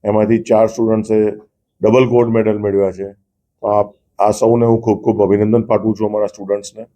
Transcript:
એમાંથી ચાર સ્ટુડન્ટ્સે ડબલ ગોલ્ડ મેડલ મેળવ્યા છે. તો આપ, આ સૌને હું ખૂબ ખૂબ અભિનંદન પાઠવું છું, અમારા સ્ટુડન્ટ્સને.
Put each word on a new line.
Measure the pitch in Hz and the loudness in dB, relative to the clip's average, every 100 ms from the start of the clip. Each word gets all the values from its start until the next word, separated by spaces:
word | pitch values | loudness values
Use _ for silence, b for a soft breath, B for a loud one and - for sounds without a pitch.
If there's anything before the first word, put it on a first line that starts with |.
એમાંથી | 104 107 107 117 | 0 0 2 0
ચાર | 113 110 113 | 2 2 2
સ્ટુડન્ટ્સે | 110 113 110 107 110 107 104 - _ _ _ | 0 -2 -2 0 0 0 -4 -18 _ _ _
ડબલ | 107 123 127 | 2 2 2
ગોલ્ડ | 120 117 | 2 2
મેડલ | 113 110 104 | 0 0 -2
મેળવ્યા | 101 98 98 | -2 0 -2
છે. | 92 98 | -4 -14
તો | 101 _ _ _ _ 104 | -14 _ _ _ _ -2
આપ, | 104 104 _ _ - | 0 -2 _ _ -2
આ | 101 | -2
સૌને | 107 113 117 117 | 2 2 2 2
હું | 113 | 0
ખૂબ | 113 104 | 0 -2
ખૂબ | - 101 | 0 0
અભિનંદન | 98 101 104 117 | 2 2 2 0
પાઠવું | 113 107 110 | 0 -2 -2
છું, | 107 107 | -4 -4
અમારા | 107 104 | -4 -6
સ્ટુડન્ટ્સને. | - 98 101 101 107 117 | -8 -6 -6 -6 -18 -20